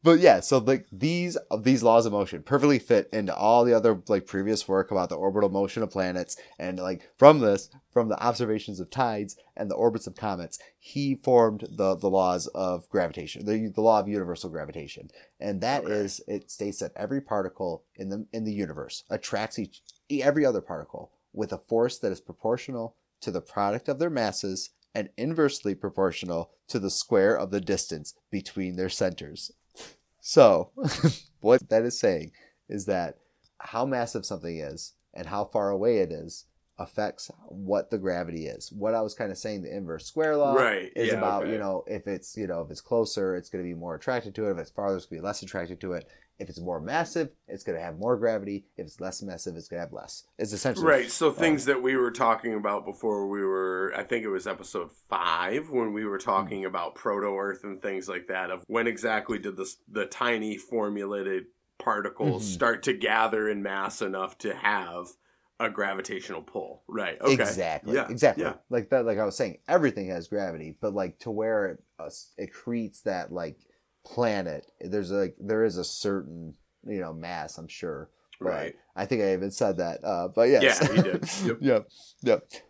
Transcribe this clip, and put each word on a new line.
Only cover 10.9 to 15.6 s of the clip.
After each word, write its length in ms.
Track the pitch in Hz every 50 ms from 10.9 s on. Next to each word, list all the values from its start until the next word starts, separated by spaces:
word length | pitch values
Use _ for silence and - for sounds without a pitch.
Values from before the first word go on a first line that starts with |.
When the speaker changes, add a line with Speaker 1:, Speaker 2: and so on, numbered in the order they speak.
| - 139 143 139 135 131
Speaker 1:
formed 420 | - - 123 120 113 113 107 104 113 107
the, 240 | - - 101 95 95
the 160 | 85 95 98
laws 380 | 92 95 92 90 90 90 85 -
of 400 | - 85 95 92 90 87 - _
gravitation, 560 | - 101 87 82 73 90 82 78 - - -
the, 220 | 104 107 110 113 107
the 120 | 95 -
law 200 | 107 113 110 107
of 80 | 98 101
universal 420 | 104 101 92 87 87 - - 92
gravitation, 580 | 80 82 76 73 76 80 76 69 - - - - _ - - _ _ _
and 220 | - 104 101 92